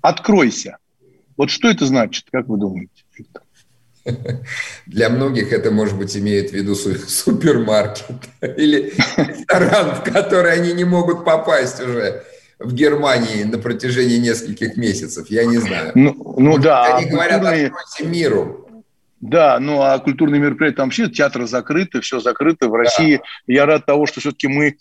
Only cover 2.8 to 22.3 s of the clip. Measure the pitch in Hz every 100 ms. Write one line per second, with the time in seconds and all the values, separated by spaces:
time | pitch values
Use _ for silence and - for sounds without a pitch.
2.8 | - _ _ - - - _ _ _ _
3.8 | _ _ 127 127 - 131 - - - -
4.8 | - 104 113 123 135 131 135 113 - 107
5.8 | 104 98 98 104 104 101 92 95 98 98
6.8 | 101 92 - - - 226 156 123 110 107
7.8 | 104 - - 127 - _ - - 151 151
8.8 | - - - - 139 - - 190 175 208
9.8 | 160 - 185 196 - 190 175 165 175 175
10.8 | 175 180 175 170 - 160 165 151 127 -
11.8 | 127 120 101 87 - - _ _ 117 123
12.8 | 147 147 143 127 113 107 104 113 120 113
13.8 | 127 123 123 117 120 113 - 104 113 -
14.8 | 113 92 80 - 80 110 117 117 104 90
15.8 | 80 - 139 131 - - 139 156 156 135
16.8 | 123 127 127 151 170 165 185 160 139 -
17.8 | - - 160 170 151 104 85 - - -
18.8 | _ _ _ _ 107 156 151 120 139 147
19.8 | 139 135 139 131 156 143 143 120 151 -
20.8 | 135 170 214 131 143 123 120 123 - 151
21.8 | 185 127 - 131 117